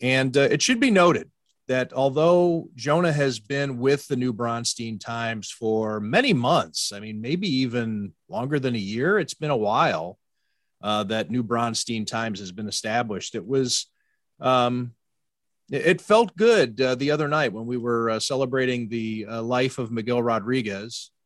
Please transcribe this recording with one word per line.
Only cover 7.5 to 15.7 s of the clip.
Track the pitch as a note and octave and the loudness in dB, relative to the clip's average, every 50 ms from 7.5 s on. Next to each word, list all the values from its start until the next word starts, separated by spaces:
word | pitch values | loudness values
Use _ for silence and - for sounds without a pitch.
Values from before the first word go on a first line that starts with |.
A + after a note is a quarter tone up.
| C3 C3 C3 A#2+ A#2 A#2+ A#2 A2+ A2 G#2 G2+ F#2+ - _ _ | 0 0 0 0 0 -2 -2 -2 -4 -4 -6 -8 -12 _ _
longer | - F#2 A2 B2+ C#3 D3+ C#3 | -10 -6 -6 -4 -2 -2 0
than | B2+ B2+ A#2+ | 0 -2 -2
a | A2 | -2
year, | F#2+ G2 G#2+ A#2 C#3+ F3+ G#3+ G3+ | -4 -4 -4 -2 0 2 2 0
it's | D3+ - - | 0 -4 -6
been | - D#3 D3 | -6 -4 -2
a | C#3 | 0
while, | A2+ G#2+ G2+ A2+ C#3 E3 C#3+ F#2 D#2 E2 F2+ - - _ _ _ _ _ _ _ _ _ _ _ _ | 0 0 2 2 2 2 2 0 -2 -4 -8 -12 -16 _ _ _ _ _ _ _ _ _ _ _ _
uh, | - G#2+ G#2+ G#2+ G#2 | -4 -2 -2 -2 -2
that | F#2+ A2 F#2+ E2 D#2+ | -2 -2 -4 -2 -2
New | A#2 B2 A2+ | -2 -2 -2
Bronstein | G#2 A#2+ A#2 A#2 A#2 A2 - - B2 A#2 A2 G#2 | 0 0 0 0 -2 -2 -4 -4 -4 -6 -6 -6
Times | - A#2+ A2+ A2+ A2+ G2+ F#2 | -4 -4 -4 -4 -4 -6 -8
has | G2+ F2+ | -10 -12
been | F2+ G#2+ G#2+ | -10 -10 -8
established. | G2+ - - - A2 A2 A#2+ A#2+ A2 G2+ F#2 - - - | -6 -6 -6 -4 -2 -2 -2 -2 -2 -6 -8 -8 -8 -8
It | A2 F2 | -8 -4
was, | A2+ C3+ C3+ C3 B2 - - - - _ _ _ _ _ _ _ _ _ - | 0 0 0 2 2 0 -2 -4 -6 _ _ _ _ _ _ _ _ _ -4
um, | C3 B2+ B2+ B2+ B2 B2 B2 B2 A#2+ A#2+ - _ _ _ _ _ _ _ _ _ _ _ _ _ _ - | 0 2 4 4 4 2 0 -2 -4 -6 -10 _ _ _ _ _ _ _ _ _ _ _ _ _ _ -6